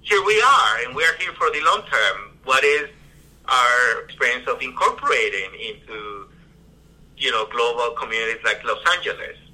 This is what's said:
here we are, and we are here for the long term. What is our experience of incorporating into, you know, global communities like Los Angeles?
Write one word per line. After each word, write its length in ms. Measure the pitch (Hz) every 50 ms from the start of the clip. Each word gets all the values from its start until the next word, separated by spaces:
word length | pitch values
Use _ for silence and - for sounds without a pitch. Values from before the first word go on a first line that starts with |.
here 240 | _ - 208 202 196
we 160 | 202 214 214
are, 460 | 240 262 277 - - 107 107 113 117
and 80 | 123 127
we 100 | 143 160
are 100 | 165 170 -
here 160 | 180 180 -
for 160 | - - 160
the 100 | 151 151
long 220 | 151 165 185 208 208 -
term. 480 | - 120 107 101 95 98 101 101 - - _
What 200 | - 131 131 139
is 240 | 143 143 151 147 143 - - - - - - - - - - - -
our 540 | 131 127 123 123 123 123 123 120 113 113 113
experience 420 | - - - 131 120 120 123 -
of 160 | - 123 120 131
incorporating 880 | 127 127 - - - - - - 285 - 120 113 104 101 98 95 95 92 -
into, 680 | 113 113 107 - - - 110 107 107 104 104 101 101 92 - - - _ - - - - - _ _ - - _ - - -
you 160 | - 131 127 117
know, 140 | 113 110 110
global 460 | - 120 117 120 117 120 120 117 117
communities 440 | - - 113 113 113 113 113 113 113 -
like 180 | 113 107 - -
Los 160 | 120 107 - - 170 175
Angeles? 400 | 175 - 139 - - - - - - - -